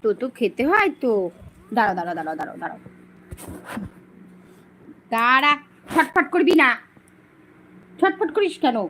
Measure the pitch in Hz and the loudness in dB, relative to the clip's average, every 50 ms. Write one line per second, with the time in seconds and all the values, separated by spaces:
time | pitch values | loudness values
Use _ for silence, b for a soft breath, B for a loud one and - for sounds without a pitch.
0 | - 220 202 - 247 262 _ - 240 185 - - 254 302 381 440 403 370 - - | 0 -2 -2 -2 -4 -8 _ -2 -2 -2 -2 -2 0 2 2 2 2 0 -2 -2
1 | - 247 220 202 185 170 - - - - - - - - 220 233 214 208 185 180 | -2 0 0 0 0 -4 -8 -14 -20 -20 -20 -20 -16 -4 0 0 2 2 0 -2
2 | 170 175 170 165 156 156 160 156 147 - - 170 170 156 - - - - - - | -6 -6 -6 -6 -6 -8 -8 -8 -8 -10 -10 -10 -10 -12 -12 -12 -20 -20 -20 -20
3 | - - - - - - - - - - - - - - - - 196 - - - | -20 -20 -20 -20 -20 -20 -20 -18 -16 -16 -16 -16 -16 -14 -12 -12 -12 -12 -16 -20
4 | - - - - - - - - - - - - - - - - - - - - | -20 -20 -20 -20 -20 -20 -20 -20 -20 -20 -20 -20 -20 -20 -20 -20 -20 -20 -20 -20
5 | _ - 233 226 233 247 254 269 277 294 294 285 - _ - - _ - - 320 | _ -4 -2 0 2 4 4 4 4 2 0 0 -4 _ -20 -20 _ -2 0 0
6 | 302 - - 370 - - - 349 294 339 330 320 285 254 233 - - _ _ - | 0 2 2 0 0 2 0 2 4 4 6 6 4 4 2 -2 -8 _ _ -20
7 | _ _ _ _ _ _ _ _ - _ - - - - - - - - - - | _ _ _ _ _ _ _ _ -20 _ -20 -20 -20 -20 -20 -20 -20 -20 -4 0
8 | - 381 - - 440 - 302 427 403 349 - - 320 269 233 220 190 | 0 0 0 -2 -4 -2 0 -2 -2 -2 -2 -2 -2 0 0 -2 -6